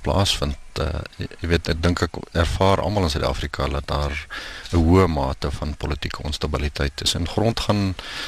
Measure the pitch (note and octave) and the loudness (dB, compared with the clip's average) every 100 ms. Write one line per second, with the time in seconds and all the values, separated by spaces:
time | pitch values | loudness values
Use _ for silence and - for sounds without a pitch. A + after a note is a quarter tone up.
0 | - F2+ G2 - D2 C#2+ - - D#2 D#2 | 0 2 2 0 -2 -4 -6 -4 -4 -4
1 | - - - - E2 E2 - D#2+ F2 F2 | -8 -8 -10 -6 0 2 2 0 2 2
2 | E2+ - - E2 D#2+ - F#2+ F#2+ F2 G#2+ | 0 -4 -4 0 2 4 4 4 2 2
3 | F2 - B1 - D2 - C#2 C#2 - C#2+ | 2 0 -2 -2 -4 -2 -2 -2 -2 -2
4 | D2 D2 - - - - - E2+ E2 F#2 | -2 -4 -10 -12 -12 -12 0 4 6 8
5 | F2+ D2+ C2+ C2+ D2 - D2+ D2 - - | 6 4 -2 -2 -4 -4 -4 -4 -4 -4
6 | - - - - D#2 D2+ D2+ - D2 - | -6 -6 -6 -4 -2 -2 -2 -2 -4 -2
7 | - E2 E2 - A2 A2 - G#2 G2 F#2 | -2 -2 -2 0 0 0 0 0 0 -4
8 | - - | -8 -10